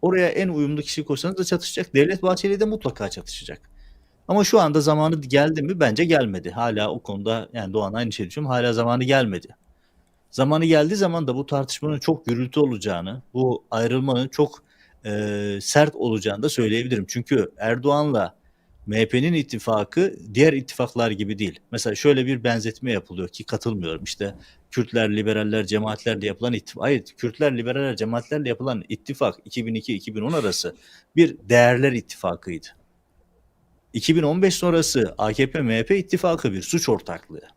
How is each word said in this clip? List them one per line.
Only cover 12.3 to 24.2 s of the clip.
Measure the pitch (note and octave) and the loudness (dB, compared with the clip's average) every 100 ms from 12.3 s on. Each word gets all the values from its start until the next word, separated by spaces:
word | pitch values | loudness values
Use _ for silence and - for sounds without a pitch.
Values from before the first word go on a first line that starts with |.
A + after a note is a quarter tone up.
| A#2 B2+ D3+ | -4 -2 0
olacağını, | C#3+ A2+ G#2 F2+ F2 B2 - | 0 0 -4 -4 -6 -10 -10
bu | B2 C3 A#2+ _ | -2 -2 -2 _
ayrılmanın | A2+ A2+ B2+ C3+ B2 C3+ | -2 0 0 0 0 -2
çok, | - D3+ - _ _ _ _ | 0 0 0 _ _ _ _
e, | A2 G#2 G#2 G#2 G#2 G2+ | -8 -4 -4 -4 -4 -6
sert | - D3 D3+ | 0 4 4
olacağını | - A#2+ A2 G2 G2+ | 2 -2 0 -2 -2
da | C#3 | -4
söyleyebilirim. | - A2 A2 B2 A#2+ F#2 | 0 0 0 0 -4 -4
Çünkü | B2 A#2+ C3+ G2 - | -6 0 0 0 -2
Erdoğan'la | G#2+ A#2+ C3 C#3+ D3 B2 F2+ - _ _ _ _ - | -4 0 0 2 2 0 -2 -6 _ _ _ _ -6
M | G#2+ | 0
H | A2 | 2
P'nin | B2 D3 | 2 0
ittifakı | E3+ C#3 A2+ - A2 G2+ - F#3+ - - | 0 -2 -6 -2 -2 0 0 0 -2 -8
diğer | G#2+ D3+ | 4 6
ittifaklar | C#3 C3 - B2 - A#2 | 4 -4 -4 -4 0 0
gibi | G2+ G2+ G2+ | 0 -4 -4
değil. | G#2 E2+ _ | -4 -6 _
Mesela | A#2 A2+ | -6 -4
şöyle | G#2 D3 C3+ B2+ | 2 4 4 2
bir | C3 | 0
benzetme | A#2+ A#2 A2 A2 B2+ | 0 0 -2 -6 -4
yapılıyor | G#2+ - F#2 F2+ | -4 -4 -10 -10
ki | - | -10
katılmıyorum. | - A2+ - G#2+ E2 D#2+ | -8 -4 -4 -4 -6 -6
İşte | - - | -10 -8